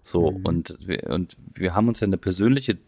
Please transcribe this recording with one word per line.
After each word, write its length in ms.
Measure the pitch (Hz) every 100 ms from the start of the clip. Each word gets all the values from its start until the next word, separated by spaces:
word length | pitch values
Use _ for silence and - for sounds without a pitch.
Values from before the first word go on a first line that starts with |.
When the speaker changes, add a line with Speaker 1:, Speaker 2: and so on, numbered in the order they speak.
Speaker 1:
So, 300 | - 87 80
Speaker 2:
Mhm. 160 | 85 92
Speaker 1:
und 320 | 85 80 -
wir, 260 | 92 90 -
und 260 | 85 90 - -
wir 220 | - 92
haben 120 | 87 117
uns 120 | 113
ja 60 | 104
eine 100 | 95
persönliche 640 | - 92 107 139 127 95